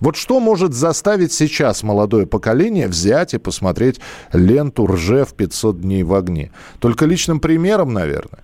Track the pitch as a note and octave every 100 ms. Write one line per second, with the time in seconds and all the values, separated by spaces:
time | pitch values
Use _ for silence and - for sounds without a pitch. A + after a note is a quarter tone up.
0 | C#3+ - - C4 A3+ G3 F#3 B2 E3 D3+
1 | G3+ G#3 E3 - D3+ - C3+ G2 G#2+ G#2
2 | G#2 A2 F#2 G#2+ A2+ B2 G#3+ G3+ G#2 E2+
3 | F#2+ C#3 F3+ B2 - - F#2+ - B2+ B2+
4 | - - - F2+ F#2 C3+ D3 - G2 F#2
5 | E2+ C3 C#3 - F#2+ - A2 F2 F#2 F#2+
6 | E2+ G2 F2+ E2 D2 - - - A#2+ A2+
7 | D#3 F3 - D#3 D#3+ E3 F3+ G#3+ C#3+ G#2+
8 | D#2 C#2+ - -